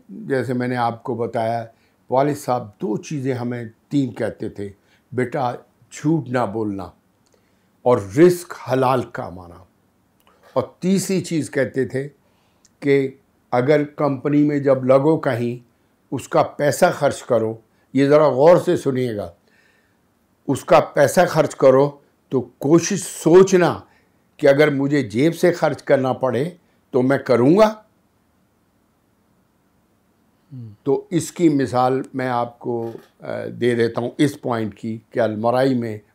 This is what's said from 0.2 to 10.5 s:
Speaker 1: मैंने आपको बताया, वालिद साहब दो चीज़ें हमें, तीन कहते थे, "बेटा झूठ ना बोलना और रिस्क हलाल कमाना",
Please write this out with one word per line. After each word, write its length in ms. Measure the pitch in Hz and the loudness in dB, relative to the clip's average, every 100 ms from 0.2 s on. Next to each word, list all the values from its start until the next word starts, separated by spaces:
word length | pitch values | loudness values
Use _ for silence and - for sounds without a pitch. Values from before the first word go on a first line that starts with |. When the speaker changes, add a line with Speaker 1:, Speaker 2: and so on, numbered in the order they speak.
| 113 131 120 | -6 -4 -2
Speaker 1:
मैंने 220 | 123 123 123 | -4 -4 -2
आपको 400 | 117 113 - 113 | -2 -4 -8 -6
बताया, 540 | 117 117 113 117 113 _ _ _ _ | -4 -2 -2 -4 -8 _ _ _ _
वालिद 240 | 127 143 147 | 0 0 -2
साहब 380 | - 123 107 - | -4 -4 -6 -10
दो 160 | 196 202 | -6 -6
चीज़ें 360 | - 151 131 | -8 -8 -6
हमें, 380 | 120 120 123 113 - _ | -6 -6 -8 -12 -18 _
तीन 200 | 147 127 | -2 -2
कहते 380 | - 107 - 107 | -4 -6 -6 -12
थे, 240 | - 101 - _ _ _ | -10 -14 -14 _ _ _
"बेटा 440 | 117 120 156 123 - - _ _ | -6 -4 -2 -4 -6 -14 _ _
झूठ 340 | - 147 165 123 | -6 -2 -2 -2
ना 180 | 127 107 | -4 -2
बोलना 480 | 113 107 98 90 - _ _ _ _ _ _ _ _ 123 | -4 -6 -6 -12 -18 _ _ _ _ _ _ _ _ 0
और 240 | 117 98 113 | 0 0 4
रिस्क 380 | 180 175 - - - | 4 4 -6 -16 -6
हलाल 360 | 131 127 131 | -2 0 0
कमाना", 640 | - - 107 87 87 90 _ _ _ _ _ _ _ _ _ | -4 -10 -12 -14 -20 -20 _ _ _ _ _ _ _ _ _